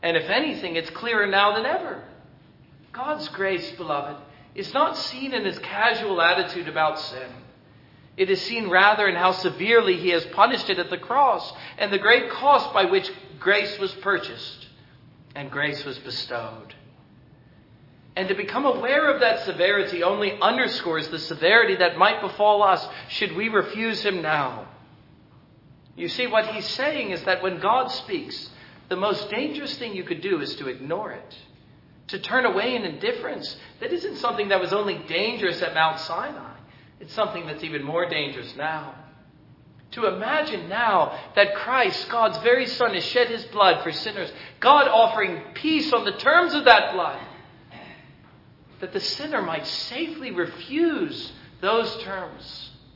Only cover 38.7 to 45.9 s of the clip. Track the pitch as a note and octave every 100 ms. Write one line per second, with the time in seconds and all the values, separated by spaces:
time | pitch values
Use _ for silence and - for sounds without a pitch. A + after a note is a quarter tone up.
38.7 | D#3 D3 - - - - - - - -
39.7 | - - - A3 F#3 A3 D4+ G#3 G#3+ E3
40.7 | G3+ A#3+ F#3+ D3 - - - G3+ - -
41.7 | C4 G#3+ - - A#3 A3 - A3+ B3+ B3+
42.7 | - A#3+ F#3+ - B3 A#3 G#3+ - G#3 F#3+
43.7 | E3+ E3+ D#3 A3 G3+ F3 - - - A3+
44.7 | D4 C#4 A3 A3+ A3+ G3 E3+ - - D4+
45.7 | D#4 -